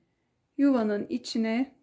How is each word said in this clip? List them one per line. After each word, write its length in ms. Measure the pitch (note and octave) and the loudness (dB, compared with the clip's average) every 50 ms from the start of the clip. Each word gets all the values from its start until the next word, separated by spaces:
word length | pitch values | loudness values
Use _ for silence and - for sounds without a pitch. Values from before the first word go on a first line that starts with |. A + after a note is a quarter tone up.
| _ _ _ _ _ _ _ _ _ _ _ - | _ _ _ _ _ _ _ _ _ _ _ 0
yuvanın 500 | C#4 C#4+ C4+ B3 A3 G#3+ G#3 G#3 - - | 2 4 4 4 2 0 0 -2 -4 -4
içine 680 | - B3 - - - A#3 A3 A3+ A3 A#3 C4+ - - _ | -6 -6 -6 -4 -4 -2 -2 0 0 0 -2 -4 -6 _